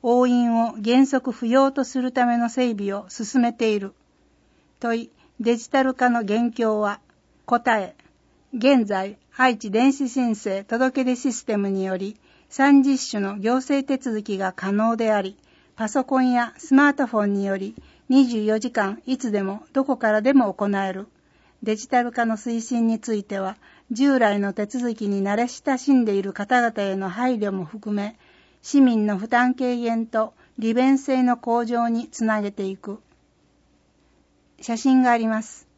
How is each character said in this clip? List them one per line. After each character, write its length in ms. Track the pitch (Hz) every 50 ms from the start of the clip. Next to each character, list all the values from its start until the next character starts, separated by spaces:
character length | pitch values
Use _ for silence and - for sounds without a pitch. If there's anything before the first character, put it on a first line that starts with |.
| -
押 280 | 247 240 247 247 247
印 320 | 247 240 240 240 233 226 233
を 120 | 233 - 220 208
原 220 | 226 240 254 269
則 260 | 262 269 262 - 262 240
不 160 | - - 226
要 240 | 233 262 269 269 269
と 120 | 277 262
す 160 | - - 262
る 120 | 247 254 254
た 120 | 262 247
め 100 | 240 240
の 120 | 240 233 233
整 240 | 226 262 254 247 226
備 200 | 202 202 196 196
を 140 | 202 208 -
進 320 | - - 226 202 - 262
め 120 | 240 233 233
て 220 | 240 233 220 214
い 60 | 208
る。 140 | 196 196 - _ _ _ _ _ _ _ _ _ _ _ _ _ _ _ _ _
問 220 | - 233 233 233
い、 100 | 233 - _ _ _ _ _ _
デ 160 | 220 233 240
ジ 140 | 226 233 -
タ 120 | - 269 262
ル 120 | 262 254
化 140 | - 254 247
の 120 | 240 233
現 360 | 220 196 208 226 240 240 233
況 220 | - 233 220 220 214
は？ 220 | 208 202 208 - _ _ _ _ _ _ _ _ _
答 360 | - 240 233 233 262 226 214
え、 160 | 196 180 - _ _ _ _ _ _ _ _ _ _ _ -
現 300 | 240 214 262 285 254 226
在、 320 | 202 208 190 190 196 208 _ _ _ _
愛 220 | - 254 254 240 208
知 120 | - 214 190
電 200 | 220 247 269 269
子 160 | 269 277 247
申 260 | 226 269 247 240 220
請 260 | 208 - 214 190 196 196
届 420 | _ - 233 262 262 254 285 262
出 120 | 254 254
シ 160 | 247 - 277 226
ス 120 | - -
テ 120 | - 220
ム 120 | 208 202 196
に 160 | 196 190 190
よ 120 | 190 185
り、 200 | 185 190 196 220 _ _ _ _ _ _ _
三 340 | - - 269 277 285 277 262
十 140 | 277 277 262
種 220 | - - - 208
の 180 | 202 196 202 208
行 180 | 190 220 247
政 300 | 262 254 - 285 277 269
手 120 | - 277 262
続 240 | - 262 226 214 208
き 160 | - 202 190
が 140 | 196 190 185
可 200 | - - 196 202
能 240 | 208 220 226 233
で 160 | 220 226 220 214
あ 80 | 208
り、 160 | 196 190 196 _ _ _ _ _ _ _ _
パ 140 | - 226 214
ソ 160 | - 285 262
コ 140 | - 269 262
ン 120 | 254 254 247
や 200 | 240 240 226 - -
ス 160 | - - 269
マ 160 | 269 285 294
ー 20 | 277
ト 140 | - 277
フ 140 | 226 - 220
ォ 40 | 208
ン 80 | 202 202
に 140 | 196 196
よ 100 | 196 196
り、 180 | 196 196 202 226 - - - _ _ _ _
二 180 | 254 269 277
十 180 | 240 240 220 214
四 140 | 214 214 220
時 140 | 214 247 240
間 280 | 233 208 196 202 - _
い 100 | - 262
つ 140 | 254 - 240
で 120 | 208 202 196
も 200 | 196 196 208 - _ _
ど 140 | 269 269
こ 100 | 277 262
か 140 | 233 - 220
ら 100 | 214 214
で 140 | 214 254 277
も 180 | 269 247 202 -
行 160 | - 208 202
え 240 | 202 196 196 190 185
る。 140 | 190 202 - _ _ _ _ _ _ _ _ _ _ -
デ 140 | 214 214
ジ 120 | 214 - -
タ 140 | - 247 240
ル 100 | 240 233
化 140 | - 240
の 100 | 226 220
推 240 | 214 - 240 233 233
進 260 | 226 - 254 233 226
に 120 | 226 226 220
つ 160 | 220 - 226
い 100 | 208 202
て 140 | _ 208 196
は、 180 | 190 185 208 _ _ - - - _ _
従 280 | 240 208 269 285 269 262
来 200 | 233 208 202 202
の 140 | 202 202 196
手 140 | - 208
続 280 | 208 - 254 247 240 226
き 140 | 226 220 202
に 160 | 202 196 196
慣 120 | 196 202
れ 120 | 214 240 240
親 300 | - - _ - 269 254
し 160 | 254 - 277
ん 100 | 254 240
で 120 | 214 202
い 60 | 196 190
る 120 | 196 196
方 260 | - 202 202 254 247
々 220 | 240 233 220 - 202
へ 140 | 196 190
の 120 | 196 190 190
配 300 | 175 208 247 254 254 220
慮 140 | 208 202 190
も 120 | 190 180
含 300 | 156 - 220 - 208 208
め、 240 | 202 202 208 226 _ _ _ _ _ _ _ _ _
市 220 | _ - - 285 269
民 240 | 254 233 220 208
の 100 | 208 208
負 120 | 185 202 226
担 260 | - 240 247 254 254
軽 220 | 247 262 247 247
減 300 | 240 240 233 233 226 226
と 280 | 226 - 220 220 214 _ _ _ _ _ -
利 160 | 214 226 226
便 240 | 240 254 269 269 262
性 240 | 269 - 262 254 254
の 160 | 247 240 240
向 260 | - 240 233 233 240
上 240 | 226 240 233 233 233
に 200 | 233 226 240 -
つ 160 | - - 226
な 180 | 220 220 214 208
げ 100 | 202 202
て 140 | - 196
い 100 | 190 190
く。 240 | 190 - - 196 - _ _ _ _ _ _ _ _ _ _ _ _ _ _ _ _ _ _ _ _ _ _ _ _ _ _ _ _ _ _ _ _
写 160 | - - 233
真 260 | 226 - 269 262 262 254
が 80 | 247
あ 60 | 240
り 100 | 233 226
ま 140 | 226 220 220
す。 260 | 220 - - - _ _ _